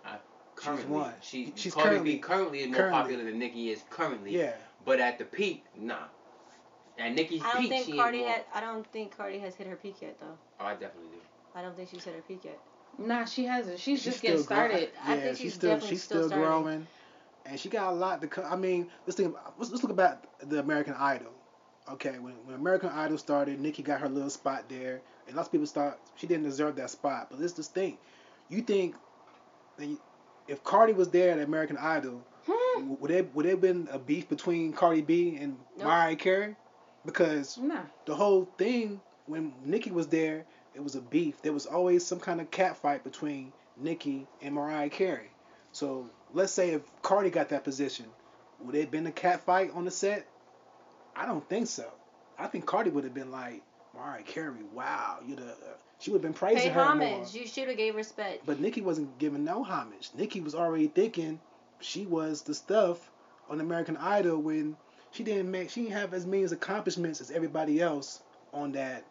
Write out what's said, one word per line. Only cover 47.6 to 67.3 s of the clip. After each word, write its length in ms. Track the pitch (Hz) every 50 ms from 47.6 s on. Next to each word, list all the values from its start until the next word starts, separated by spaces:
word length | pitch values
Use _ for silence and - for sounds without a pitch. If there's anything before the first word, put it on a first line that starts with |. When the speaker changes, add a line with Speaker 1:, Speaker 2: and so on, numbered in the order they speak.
Speaker 2:
position, 440 | - 147 135 131 143 131 - - 120 110 - - - - - - - - - -
would 140 | 123 123 135
it 60 | 147
have 80 | 156 131
been 160 | 139 156 165
a 60 | 165
cat 280 | 147 - - 180 175 170
fight 280 | - - 180 185 190 170 -
on 100 | 175 175
the 60 | 180
set? 360 | 175 - - 196 208 196 - - - - - - - - - - - - - - - - - - -
I 120 | - -
don't 200 | 247 208 151 147 -
think 200 | 185 226 240 226
so. 200 | - - 113 - - - - - _ - - - - -
I 80 | 156 -
think 180 | - 180 147
Cardi 240 | - - 208 233 175
would 140 | 147 143 131
have 100 | 127 123
been 160 | 139 131 131
like, 320 | 131 131 127 123 117 101 - _ _ _ - - -
"Mariah 280 | 123 139 143 135 117
Carey, 420 | - - - 160 160 147 127 110 107 101
wow, 460 | 107 123 127 139 151 - 117 101 - - 120
you 100 | 123 139
the," 180 | 127 - - - - - - - - - _ _ _
she 100 | - 190
would 60 | 208 185
have 40 | - 160
been 60 | 156 -
praising 240 | 185 196 233 247
Speaker 3:
Pay 60 | 247 175
Speaker 2:
her 100 | - 254
Speaker 3:
homage. 280 | 262 285 302 302 262 226
Speaker 2:
more. 160 | 202 190 180 180 202 233
Speaker 3:
You 40 | 247
should 220 | 220 - 269 262 254
have 80 | 247
gave 180 | 208 220 220 214
respect. 500 | 214 220 214 - - 208 190 - - -
Speaker 2:
But 120 | 156 147 139
Nicki 200 | 160 220 233 233
wasn't 380 | 196 185 160 156 147 135 127 123
giving 260 | 151 151 143 143 147
no 180 | 160 180 226
homage. 480 | 254 - 185 151 123 110 101 98 - - -
Nicki 240 | 117 202 - - 190
was 140 | 165 147 147
already 320 | 165 170 170 165 160 151 151
thinking 500 | - 180 208 226 - 180 165 156 156 160 - - - - _ _ _ _
she 260 | - - - 170 208
was 360 | 185 170 160 156 156 151 147
the 120 | - - 151
stuff 560 | - - - 190 220 202 175 175 170 - - - _ - - - - - -
on 100 | 151 156
American 360 | 160 165 170 170 156 160 160
Idol 420 | 135 156 185 208 208 185 175 165 156
when 360 | 151 156 156 156 147 151 151 - - - - - - -
she 140 | - - 214
didn't 260 | 214 208 196 185 185
make, 180 | 190 185 180 180
she 140 | - 240
didn't 120 | 233 220 220
have 200 | 208 202 180 185
as 100 | 185 175
many 200 | 180 190 196 190
accomplishments 760 | 170 170 160 - - 196 214 208 190 - 180 170 165 156 -
as 100 | 127 -